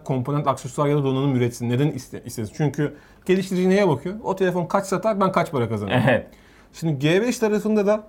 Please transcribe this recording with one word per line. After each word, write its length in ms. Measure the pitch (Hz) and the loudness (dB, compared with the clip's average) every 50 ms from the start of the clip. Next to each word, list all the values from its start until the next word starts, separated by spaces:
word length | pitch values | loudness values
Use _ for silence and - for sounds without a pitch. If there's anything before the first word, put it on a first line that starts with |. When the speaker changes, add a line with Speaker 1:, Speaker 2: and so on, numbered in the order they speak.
| - | -4
Speaker 1:
komponent, 440 | - 139 127 123 147 143 147 143 139 | -4 -2 -2 -2 -2 -2 -2 0 0
aksesuar 400 | 127 - - 131 - - 147 143 | -2 -2 -6 -8 -4 -2 0 2
ya 100 | 147 147 | 2 2
da 60 | 139 | 2
donanım 320 | 135 131 131 139 143 135 | 2 0 2 2 2 2
üretsin? 340 | 123 123 117 120 - 120 117 | 2 2 0 -2 -4 -2 -2
Neden 180 | 123 127 147 147 | 0 2 2 0
iste-, 360 | - 123 - - - 98 - | 0 -4 -10 -10 -14 -12 -12
istesin? 280 | 120 - - 107 107 - - | -10 -8 -6 -8 -8 -2 -2
Çünkü 380 | 156 143 - - 147 139 - - - - - - - | -2 0 0 0 -4 -4 -4 -10 -18 -20 -20 -12 -2
geliştirici 440 | - 185 190 190 190 196 180 185 185 | 0 0 0 0 -2 -2 0 2 4
neye 180 | 185 202 208 185 | 4 4 4 2
bakıyor? 280 | 143 123 - 180 196 220 - | 2 0 -2 -6 -10 -6 -4
O 120 | - 190 | -4 -2
telefon 300 | 190 190 180 170 180 165 | 0 0 0 0 -2 -2
kaç 200 | 170 - 196 196 | -2 -2 -2 -2
satar, 340 | - 190 180 180 220 214 196 | -2 -4 -2 -2 -2 0 2
ben 120 | 196 180 | 2 2
kaç 200 | - 180 165 - | 2 2 0 0
para 180 | - 131 117 107 | 0 -2 -2 0
kazanırım? 320 | 113 104 104 95 123 123 - 131 | -2 -4 -2 0 0 2 4 4
Speaker 2:
Evet. 180 | 120 98 - - - - - - - - - _ - | 2 2 0 -6 -14 -20 -20 -20 -20 -20 -20 _ -14
Speaker 1:
Şimdi 260 | - 160 160 151 127 | -6 -2 -2 -2 0
G 220 | 139 151 170 196 | 2 2 2 4
beş 180 | 226 254 240 - | 2 0 0 0
tarafında 480 | 220 214 214 202 208 214 214 214 196 196 | 0 0 0 0 0 0 0 2 2 2
da 160 | 214 214 214 | 2 0 -2